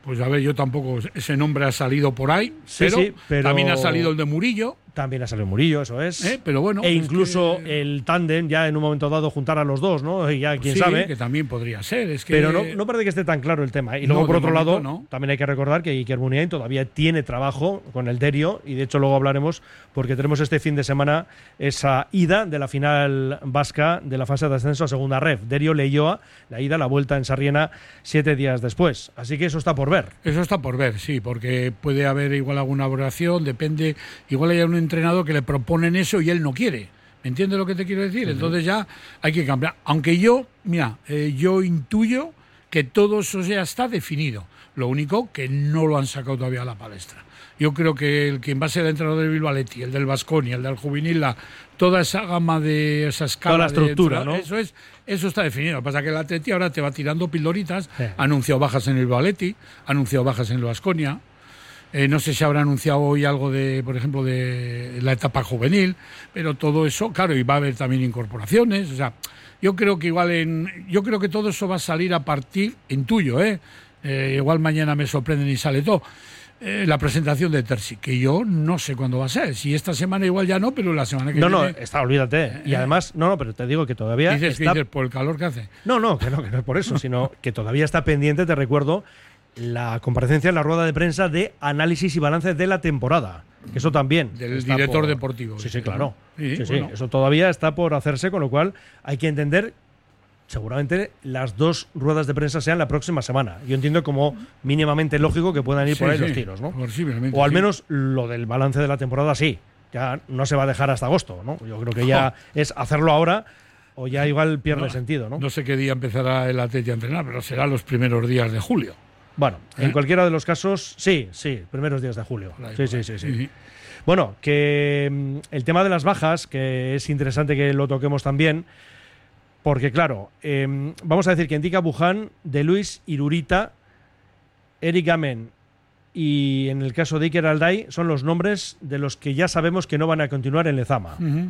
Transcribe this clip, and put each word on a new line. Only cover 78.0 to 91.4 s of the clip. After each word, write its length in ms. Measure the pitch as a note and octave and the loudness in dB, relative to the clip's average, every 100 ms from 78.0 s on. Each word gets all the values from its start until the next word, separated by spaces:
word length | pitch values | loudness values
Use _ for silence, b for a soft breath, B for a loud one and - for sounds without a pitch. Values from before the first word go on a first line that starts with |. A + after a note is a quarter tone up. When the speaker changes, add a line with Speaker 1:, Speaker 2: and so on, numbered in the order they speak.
| - B2+ | -4 0
Speaker 1:
yo 260 | C3 E3 A#3 | 2 2 0
no 320 | E3 D#3 F3 | 0 0 -2
sé 160 | - | -4
cuándo 240 | B2+ C3 B2+ | -4 -2 -2
va 60 | C3 | -2
a 20 | |
ser. 280 | F3 A3+ A#2+ | -2 -2 -4
Si 180 | C#3+ | -2
esta 180 | D3 F#3+ | -2 -2
semana 340 | C#3 F#3 F#3+ F#3+ | -4 -2 0 0
igual 200 | F3+ F#3 | 2 2
ya 140 | F#3 | 2
no, 120 | A3 | 0
pero 200 | C4+ F#3 | 0 -2
la 140 | D#3 C3 | 0 -2
semana 260 | C#3 C3+ | -2 0
que 80 | D3 | 4
Speaker 2:
No, 80 | E3+ | 4
no, 140 | F#3+ | 4
Speaker 1:
viene 160 | E3+ E3 | 2 -2
Speaker 2:
está, 220 | A#2 D3 | -6 -2
olvídate. 600 | B2+ C#3 B2+ D3 C#3 G2+ - | 2 2 4 0 0 -4 -2
Y 60 | |
Speaker 1:
Eh, 40 | C3 | 0
Speaker 2:
además, 400 | C3 E3+ - D#3+ | 2 2 0 0
no, 120 | E3+ | 0
no, 80 | F#3+ | 0
pero 160 | A#2+ | -4
te 140 | G#2+ B2 | -6 -2
digo 180 | D3+ C3+ | 0 -2
que 80 | A#2+ | -2
todavía 340 | A2 A#2+ E3 | -2 2 2
Speaker 1:
dices 260 | D3 E3 C3 | 2 0 0
que 40 | |
Speaker 2:
está 100 | D#3 | 2
Speaker 1:
dices 140 | D#3 C#3 | 2 -2
por 160 | C#3+ B2+ | -4 -4
el 40 | |
calor 280 | C3 C#3 D#3 | -2 -4 -2
que 80 | F3 | -4
hace. 220 | A#2+ G#2 B | -6 -12 B
Speaker 2:
No, 140 | G3 B3 | 0 2
no, 200 | A3+ C#3+ | 2 2
que 120 | B2+ | 0
no, 100 | C#3+ | -2
que 100 | G#2+ | -2
no 80 | B2 | -4
es 60 | |
por 140 | B2 D3 | -2 -2
eso, 200 | G#3+ - | 0 -4
Speaker 1:
<laughs> 20 | |
Speaker 2:
sino 320 | C3 B2 C3 - | -2 -2 -2 -4
que 80 | B2+ | -6
todavía 340 | A2+ G#2+ C3+ | -4 -2 0
está 200 | D3+ E3+ | 2 2
pendiente, 420 | D#3+ D3 D3 D3 E3+ | 2 2 2 2 2
te 80 | |
recuerdo, 480 | D3+ B2+ C#3+ C#3+ F3+ B B B B _ - | 0 2 2 2 -2 B B B B _ -10
la 400 | A#2+ A#2+ A#2+ A2+ | -6 -4 -4 -4
comparecencia, 500 | - B2 B2 D3+ E3+ | 0 0 4 4 4
la 100 | E3+ | 2
rueda 220 | D3 E3 E3 | 2 2 0
de 60 | |
prensa 360 | D3 E3+ D3+ F#3 | 2 0 2 0
de 240 | D#3 | 0